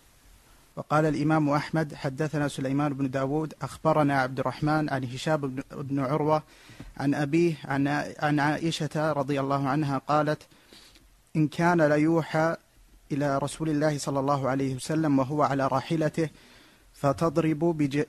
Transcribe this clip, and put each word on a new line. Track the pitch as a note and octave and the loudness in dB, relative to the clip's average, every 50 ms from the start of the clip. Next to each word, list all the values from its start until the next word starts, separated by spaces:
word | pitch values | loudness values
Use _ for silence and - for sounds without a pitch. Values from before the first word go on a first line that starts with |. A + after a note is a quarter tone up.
| _ _ _ _ _ - - - _ - - - - _ - | _ _ _ _ _ -20 -20 -20 _ -20 -20 -20 -20 _ -14
وقال | - - - D3 D#3 D#3 | -14 -6 0 0 2 2
الإمام | D#3 C#3+ C3 D3 D#3 D#3 D#3+ D3+ C#3+ | 2 0 0 0 2 2 2 2 2
أحمد: | C#3+ D3 - - - D#3+ D#3 C#3+ - | 0 -2 -2 -2 -2 -2 -2 -2 -6
"حدثنا | - - C#3 C3 B2+ D#3 C#3+ - D3 D3 C#3 | -6 -6 -6 -4 -2 -4 -2 -2 -2 -2 -2
سليمان | - D3 C3+ C3 C3+ C#3+ D3 D3 | -4 -4 -4 -2 0 0 0 -2
بن | C#3 C3+ C#3 C3 | -2 -2 -4 -2
داود، | C3 C3+ C3+ C3+ D3 D#3 D#3 D3 - - | -2 -2 -2 0 -2 -2 -2 -4 -8 -10
أخبرنا | C#3 C3 - - - D#3+ D#3 D3+ D3 C#3 C#3 C3+ | -10 -10 -10 -2 0 2 4 4 4 4 4 2
عبد | B2+ B2+ C3 C3+ | 2 0 -2 -2
الرحمن | B2+ B2+ B2 - D3+ D3+ D#3 D#3 D#3 D3 | -2 -2 -2 -2 0 0 0 0 0 -2
عن | C#3+ C3 C3 | -2 -4 -4
هشام | A#2 C3 B2+ - D#3+ D#3 D3 | -6 -8 -6 -2 0 0 0
بن، | C#3+ C3+ B2+ C3+ - - | 0 -4 -6 -6 -10 -10
بن | - C3+ C#3+ C3 C#3 C#3+ | -10 -10 -6 -4 -2 -2
عروة | C3+ B2 D3+ D#3 D3 D3+ D#3 D#3 - - - - - - - - - - - | 0 0 0 0 2 2 2 2 0 -4 -20 -20 -20 -20 -20 -18 -18 -18 -10
عن | - C3+ C#3+ C#3 | -2 0 0 0
أبيه | C#3+ D3+ C#3 D#3 E3 F3 F3 D#3 - - | 0 0 2 2 4 4 2 0 -2 -6
عن، | - C#3 C#3 C#3 C#3+ D3 D3 - F#2+ - - | -4 0 0 2 0 0 -2 -2 -6 -6 -2
عن | D#3 D3 D3 D3 | 0 2 2 4
عائشة | C#3 D3+ D3 - E3 E3 D#3 - D#3+ C#3+ - D#3 D3+ D#3+ | 2 2 2 0 -2 -2 -2 -2 -4 -4 -2 -2 0 0
رضي | D3 C#3+ C3+ C3+ D3 C3+ | 0 0 0 0 0 -2
الله | C#3 C3+ C#3 C#3 C#3 C3+ | 0 0 0 0 0 0
عنها | C3+ D3+ D#3 C#3+ C#3 C3 | 0 0 0 0 -2 -4
قالت: | - - D3 D3+ D3+ D3+ D3+ - - _ - - _ - - - - - - - - _ _ _ _ _ - | -2 0 0 2 2 0 -2 -4 -6 _ -20 -20 _ -20 -20 -20 -20 -20 -20 -20 -20 _ _ _ _ _ 0
إن | D#3+ D3+ C#3 | 2 2 2
كان | - - E3+ F3 F3 E3+ | 2 2 2 4 4 4
ليوحى | D#3 D3 D3+ D3+ D3+ D#3+ E3+ E3 D3 - - D#3 D#3+ E3 E3+ - _ _ _ - - _ - - _ - | 4 4 4 4 4 4 2 2 0 0 0 0 2 0 0 -4 _ _ _ -20 -20 _ -20 -20 _ -6
إلى | D#3 C#3 D3 C#3+ C#3 C#3 | -4 -2 0 0 0 0
رسول | C#3+ C3+ - - D#3+ D#3+ | -2 -4 -6 -6 -4 -2
الله | D3+ D3 D3+ D#3 D3 C#3 | 0 0 0 0 0 -2
صلى | - D#3 C#3 C#3 | -4 -4 -2 -2
الله | C3+ C#3 C#3+ C3+ C3+ B2 | 0 0 0 0 0 0
عليه | C3 C#3 C#3 C3 C3 | 0 0 -2 -2 -4
وسلم | B2+ - - D#3 D#3+ D#3 D3+ C#3 C3+ | -6 -6 -4 -2 0 2 2 2 2
وهو | C3 B2+ D3+ D3 | 2 0 0 0
على | C#3 B2 C#3 C#3 C3+ | 2 2 2 0 0
راحلته | C3+ C3+ C3 - - E3 D#3 D3+ D3+ - E3 D#3+ D3 - - - - - - - - - _ _ _ _ | 0 0 -2 -2 -2 -2 0 0 -2 0 -2 -4 -4 -4 -14 -20 -20 -20 -20 -20 -20 -20 _ _ _ _
فتضرب | - - C#3 C3+ - E3 E3 C#3+ E3 D#3+ D#3 D#3 D3 | -2 0 0 0 2 0 0 2 2 2 2 0 2
بج-، | E3+ E3+ E3 D3+ D3 C#3 C3+ D3 D3 | 0 0 2 2 0 0 0 -2 -2